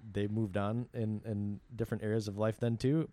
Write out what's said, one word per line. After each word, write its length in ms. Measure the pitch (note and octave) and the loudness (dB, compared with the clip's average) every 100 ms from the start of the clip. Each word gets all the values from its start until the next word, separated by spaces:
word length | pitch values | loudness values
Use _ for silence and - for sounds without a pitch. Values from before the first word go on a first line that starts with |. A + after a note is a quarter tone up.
| A2+ | -6
they 140 | G2 G#2 | -2 0
moved 320 | G#2+ G#2+ F#2+ | 0 0 0
on 280 | G2+ A#2 B2 | 0 0 -4
in, 300 | B2 G#2+ G#2+ | -2 -2 -2
in 360 | A2 G#2 G2+ G2 - | -2 -2 -2 -4 -10
different 280 | A2+ A2+ A2 | -4 -2 0
areas 240 | G#2+ A2 G#2 | 2 0 0
of 80 | G2+ | 0
life 240 | A2 G#2+ | 0 2
then 160 | A#2 A2+ | 0 2
too, 320 | C3 D#3 D#3 | 4 2 0